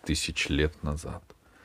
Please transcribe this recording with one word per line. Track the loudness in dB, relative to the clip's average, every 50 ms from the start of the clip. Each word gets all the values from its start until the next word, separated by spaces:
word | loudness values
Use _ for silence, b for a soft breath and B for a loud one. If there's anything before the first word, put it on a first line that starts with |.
| -2
тысяч | 0 0 0 0 -2 -2 -2 0 2
лет | 4 4 4 2 0 -2
назад. | -4 -4 -4 -4 -6 -8 -10 -12 -14 -18 -20 -20 B B B B